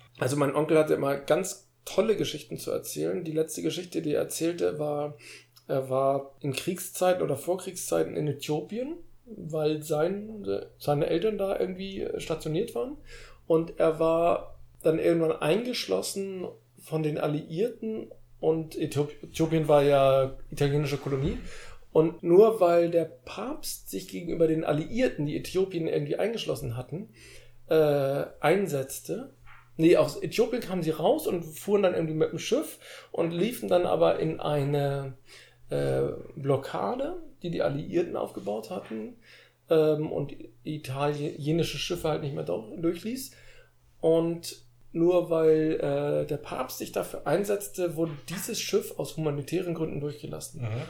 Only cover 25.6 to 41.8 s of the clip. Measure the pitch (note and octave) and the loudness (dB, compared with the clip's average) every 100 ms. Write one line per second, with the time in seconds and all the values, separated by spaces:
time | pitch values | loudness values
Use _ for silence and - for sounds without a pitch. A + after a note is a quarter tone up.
25.6 | F#3+ F3 D#3+ D3+ D3 - G3 A3+ - B2 | 0 0 -2 -2 -2 -2 -2 -2 -4 -4
26.6 | B2 A#2+ - D#3+ A3 - - - - - | -4 -6 -8 -10 -10 -16 -20 -20 -20 -20
27.6 | - D#3+ D3+ C#3+ C3+ C#3 - - D3+ F#3+ | 0 4 6 4 2 0 -4 -2 2 4
28.6 | F#3 C#3+ C3 - - F#3+ C#4 - - - | 2 -2 -4 -8 -8 -8 -8 -18 -20 -20
29.6 | _ - D#3+ F3+ C#3 - - - B3+ B3 | _ 4 6 8 6 0 -4 0 2 0
30.6 | G3 F#3+ D#3+ D#3 F3 D4+ - F3+ D#3 - | -2 -2 -2 2 2 2 2 -4 -6 -8
31.6 | - G3+ F#3+ F3 D#3+ D#3 D#3+ E3 - B3+ | 0 4 4 2 0 2 0 0 0 0
32.6 | - - - - - - E3+ E3+ G#3+ B3 | 0 -8 -18 -20 -10 -2 0 2 0 0
33.6 | G3+ F3+ F3+ E3+ E3 D#3+ D#3+ D#3+ D#3+ D3 | 0 2 4 4 4 4 0 -2 0 0
34.6 | C#3 C#3+ C#3+ C#3 C3+ B2+ - - - _ | 2 2 0 -2 -6 -12 -18 -20 -20 _
35.6 | - C#3+ C#3 C3+ C#3 - - - C3+ C3+ | -6 -2 0 0 0 -4 -10 -6 0 0
36.6 | - E3+ G3+ B3+ C#4+ F4+ - - F3 - | 0 -4 -2 -2 -4 -6 -12 -10 -6 0
37.6 | - - - E3+ F3 - - - - A3 | 0 -2 -2 -2 -2 -4 -6 -6 -6 -6
38.6 | G#3+ F#3 - A3+ A3+ B3+ - - - _ | -6 -10 -8 -10 -10 -14 -20 -20 -20 _
39.6 | _ D#3+ D#3 D3+ D3+ - C#3+ - - - | _ 4 6 2 0 -4 -6 -8 -16 -14
40.6 | - D3+ - C3+ C#3+ D3 D3 - C#3+ E3 | -10 -10 -8 -2 -2 -2 -4 -4 -2 0
41.6 | - C#3 | 0 -2